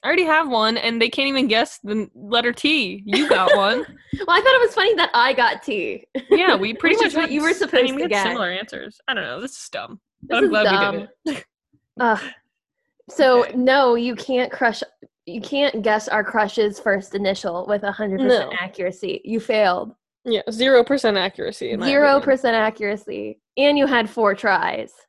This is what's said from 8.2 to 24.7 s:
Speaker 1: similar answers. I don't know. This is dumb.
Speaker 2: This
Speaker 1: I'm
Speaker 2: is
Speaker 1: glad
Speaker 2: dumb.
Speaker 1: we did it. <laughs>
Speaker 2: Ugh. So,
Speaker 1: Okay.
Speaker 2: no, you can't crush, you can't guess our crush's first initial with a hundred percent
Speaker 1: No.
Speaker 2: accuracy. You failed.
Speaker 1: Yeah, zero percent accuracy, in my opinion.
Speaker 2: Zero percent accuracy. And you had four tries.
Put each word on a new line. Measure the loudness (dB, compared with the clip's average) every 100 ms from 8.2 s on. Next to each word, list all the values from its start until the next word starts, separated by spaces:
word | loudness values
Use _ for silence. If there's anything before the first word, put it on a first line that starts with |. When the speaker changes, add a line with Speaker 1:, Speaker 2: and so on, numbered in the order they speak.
Speaker 1:
similar | -2 -2 -4
answers. | -6 -10 -14 -16 -14 -8
I |
don't | -6
know. | -6 -8
This | -12
is | -14 -12
dumb. | -12 -12 -16 _ _
Speaker 2:
This | -4 0
Speaker 1:
I'm |
Speaker 2:
is | 2
Speaker 1:
glad | 2
Speaker 2:
dumb. | 2 2 0 -2 -10 _
Speaker 1:
we | -8
did | -8
it. | -10 _ _
<laughs> | _ _ -2
Speaker 2:
Ugh. | 0 0 -4 -18 _ _ _ _ _ _ _
So, | 2 4 4 2
Speaker 1:
Okay. | 0
Speaker 2:
no, | 2 4 4
you | 2 0
can't | -6 -4 -2 -2
crush, | -2 -2 -2 -12 _ -20 _ -14
you | -12
can't | -6 -2 0 0
guess | 0 0 0
our | -4
crush's | -2 0 -2 0 -2 -2
first | -2 -2 -2
initial | -4 -2 -2 -4 -6 -4
with | -4
a | -4
hundred | -6 -6 -2
percent | 2 2 0
Speaker 1:
No. | -6
Speaker 2:
accuracy. | -10 -6 -8 -6 -8 -8
You | -6 -6
failed. | 0 2 4 2 -4 -14 _ _
Speaker 1:
Yeah, | -4 -4 -4
zero | -2 4 6
percent | 4 2 2 0
accuracy, | -2 -4 -10 -6 -6
in | -4
my | 0
opinion. | 4
Speaker 2:
Zero | 6 4
percent | 2 0 2 2
accuracy. | 0 -2 -6 -6 -8 -10 -10 -14 _ 2
And | 2 4
you | 2
had | 2 0
four | 0 0
tries. | 0 0 0 0